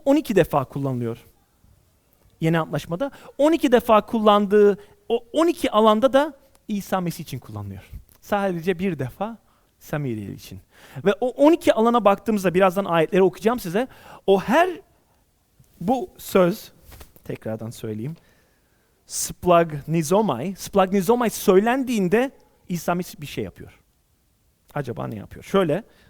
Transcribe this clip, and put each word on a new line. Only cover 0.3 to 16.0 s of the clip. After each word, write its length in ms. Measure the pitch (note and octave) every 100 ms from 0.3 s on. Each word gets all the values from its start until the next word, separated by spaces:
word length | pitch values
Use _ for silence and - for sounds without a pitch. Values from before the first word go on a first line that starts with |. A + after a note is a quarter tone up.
| F#3+
defa 280 | D#3 D3+
kullanılıyor 640 | C3 C#3+ C#3 B2 A#2 A#2 - _ _ _ _ _ _ _ _ _ _ -
Yeni 180 | D#3+ E3
Antlaşmada. 520 | D#3 D3 - F3 C#4 - - -
On 140 | D4
iki 200 | E4 C#4+
defa 340 | A#3 A#3 G#3+ -
kullandığı 720 | A#3 G#3+ G#3 G3+ G#3 G3+ F#3+ - _ -
o 160 | A#3 -
on 140 | C#4+ E4+
iki 240 | - C4
alanda 420 | G#3+ A3 G#3+ -
da 220 | C4 D4+ - _ _ -
İsa 320 | G3+ - F#3+
Mesih 240 | F3 -
için 140 | D3+ C3
kullanılıyor. 520 | - G#2+ G2+ F#2+ - - - _
Sadece 580 | - G3+ G3 E3+ E3+ E3+
bir 200 | G3 D3
defa 400 | B2+ - G#3 A3+ _ _ _ _
Samiriyeli 540 | - D3+ C#3 G#2+ G2
için. 260 | G2+ - F#2+ - _ - C#3
Ve 80 | F3 G3+
o 80 | B3+
on 240 | B3+ C#4+
iki 220 | E4+ -
alana 300 | - A3+ A#3+
baktığımızda 500 | G3+ G3 - G#3+ F#3
birazdan 300 | F3 F#3+ F#3
ayetleri 380 | G3 E3+ D#3 F#3+
okuyacağım 380 | F#3+ - G#3+ A#3+
size. 280 | F3 F#3+ B3+ - - - -
O 140 | G3
her, 300 | F3+ C#4+ F#4 E4 - _ _ _ _ _ _ _ _ -
bu 300 | E3+ C4